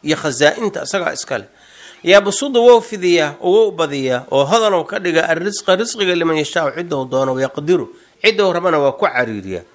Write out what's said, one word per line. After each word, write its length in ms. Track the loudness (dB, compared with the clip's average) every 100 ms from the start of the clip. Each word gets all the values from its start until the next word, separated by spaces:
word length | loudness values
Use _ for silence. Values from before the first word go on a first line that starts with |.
iyo 140 | -4 -4
khasaa'inta, 640 | -4 2 0 2 -6 -6
isagaa 280 | -6 -4 -4
iska 260 | -6 -8 -8
leh. 80 | -8 _ _ -20 -20 -8
"Yabsutu", 560 | 4 4 4 -4 0 4
wou 200 | 8 6
fidiyaa, 560 | 4 -4 2 2 0 -2
oo 120 | 2
wou 180 | 2 2
badiyaa, 540 | 0 -4 -2 -2 -4 0
oo 140 | 0
hodanow 400 | 2 2 2 0
ka 140 | -2 -6
dhiga, 300 | 0 0 0
"ar-risqa", 480 | -2 -2 -6 0 0
risqiga, 380 | 0 -2 -2
"liman 220 | 0 0 -2
yashaa'u", 360 | -2 -2 -4 -6
cidou 280 | -6 -6
doono, 300 | -2 -2 -2
"wa 60 | -2
yaqdiru", 440 | -4 -4 0 0 -2 -14 _ _
cidou 300 | 0 2 0
rabana 260 | 0 0 2
waa 140 | 0
ku 140 | 0 -2
cariiriyaa. 560 | -2 -4 -6 -8 -10 -10